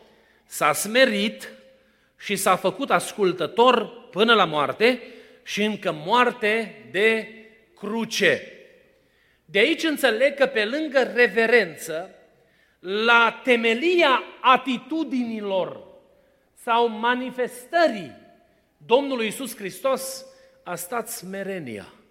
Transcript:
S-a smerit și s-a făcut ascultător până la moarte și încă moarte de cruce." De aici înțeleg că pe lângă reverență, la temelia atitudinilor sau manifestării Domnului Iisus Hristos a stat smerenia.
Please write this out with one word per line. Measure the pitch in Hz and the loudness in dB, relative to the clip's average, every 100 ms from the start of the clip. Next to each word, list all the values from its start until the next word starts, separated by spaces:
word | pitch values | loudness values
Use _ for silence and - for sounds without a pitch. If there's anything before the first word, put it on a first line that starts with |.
| _ _ _ _ | _ _ _ _
S-a | _ - 151 | _ 0 0
smerit | 143 202 233 254 202 214 214 - - - _ _ _ _ _ | 0 -2 2 2 2 -2 -6 -16 -20 -20 _ _ _ _ _
și | - 196 | -6 -2
s-a | 214 180 | 2 2
făcut | 190 185 277 | 0 -4 0
ascultător | 180 - - 190 165 151 - 247 233 202 - - | 0 -2 0 0 0 -4 4 4 4 0 -10 -12
până | 175 226 | 0 4
la | 220 | 6
moarte | 175 151 135 131 226 247 - - - - | 4 2 -2 2 2 2 -6 -20 -20 -20
și | - - | -10 -4
încă | 214 208 190 | -2 -2 -6
moarte | 151 160 233 240 - 208 220 208 - - | -6 0 2 2 0 -2 -2 -4 -12 -8
de | 170 220 220 208 - - _ _ _ | 0 2 0 -4 -18 -20 _ _ _
cruce." | 208 226 262 - 180 127 - - - _ _ _ _ _ _ _ | -8 -6 -4 0 2 2 -4 -20 -20 _ _ _ _ _ _ _
De | _ 196 | _ 0
aici | 262 330 | 2 0
înțeleg | 320 285 254 220 277 | -2 0 0 2 0
că | 285 262 | 2 0
pe | 220 | 0
lângă | 214 285 320 262 - | -2 -4 -2 0 0
reverență, | 220 233 202 226 240 180 151 - 160 190 - _ _ _ _ _ _ | 2 2 2 4 4 2 -6 -10 -10 -12 -18 _ _ _ _ _ _
la | 175 202 226 233 226 220 | -6 -2 4 4 4 0
temelia | 262 240 226 226 330 349 302 247 - - | 0 2 2 2 2 4 4 2 -2 0
atitudinilor | 240 254 262 240 - 320 285 254 233 220 202 190 156 - - - _ _ _ _ _ | 4 4 4 -6 -4 -6 -4 -4 -4 -6 -4 -2 -2 -8 -18 -20 _ _ _ _ _
sau | _ - 233 240 | _ -2 2 2
manifestării | 214 233 247 254 247 240 - - 339 320 220 143 98 - _ _ _ _ _ 147 | 0 -2 -2 -4 -6 -6 -6 -4 2 2 0 -10 -16 -20 _ _ _ _ _ 2
Domnului | 247 277 254 | 2 2 -2
Iisus | 220 - 269 - | -4 -4 -10 -10
Hristos | 196 - 269 262 - - - - _ _ | -12 -6 -2 -2 -4 -12 -16 -20 _ _
a | - | -12
stat | - - 240 220 | -10 -6 -8 -8
smerenia. | - 180 196 190 190 135 104 92 - _ | -12 -12 -10 -10 -10 -10 -12 -14 -20 _